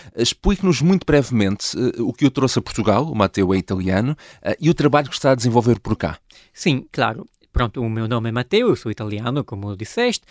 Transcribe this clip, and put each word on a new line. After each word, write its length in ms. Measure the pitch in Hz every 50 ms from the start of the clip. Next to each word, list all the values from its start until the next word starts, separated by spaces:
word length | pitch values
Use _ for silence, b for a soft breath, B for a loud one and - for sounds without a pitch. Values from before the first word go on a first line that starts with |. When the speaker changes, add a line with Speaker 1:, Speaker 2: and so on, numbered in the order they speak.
| B B -
Speaker 1:
Explique-nos 680 | - 117 - - - - 190 202 - 190 185 156 117
muito 240 | 143 175 196 180 -
brevemente, 680 | - 147 143 127 - 123 110 101 95 104 - - - - 85
eh, 240 | 123 120 - -
o 100 | 117 123
que 140 | 120 - 147
o 40 | 135
trouxe 280 | - 139 131 127 - 123
a 40 |
Portugal, 480 | - - - - 98 110 101 113 151 160
o 40 | 131
Matteo 400 | 110 98 95 - 101 95 90 95
é 20 |
italiano, 580 | 95 90 - 98 92 90 92 92 98 113 135 151 B B B B B
eh, 160 | - - - -
e 80 | 147 160
o 60 | 165
trabalho 340 | - 143 139 131 147 143 123
que 60 | -
está 180 | - - 135
a 20 | 135
desenvolver 460 | 123 110 123 113 120 110 120 113 98
por 160 | - - 110
cá. 220 | - - 80 82 - _ _ b b b b
Speaker 2:
Sim, 320 | b - - 180 135 131 - -
claro. 340 | - 151 120 110 110 165 - - _ _ _ _
Pronto, 300 | _ 123 123 110 - -
o 80 | 117 113
meu 160 | 110 113 113
nome 220 | 110 123 117 113 117
é 40 |
Matteo, 360 | 113 120 123 - 196 220 247 220
eu 80 | 139
sou 160 | - - 113
italiano, 500 | 104 - 110 104 104 104 113 123 135 147
como 340 | 120 - 110 98 101 104 101
disseste, 480 | 95 110 - - 233 240 247 208 - - B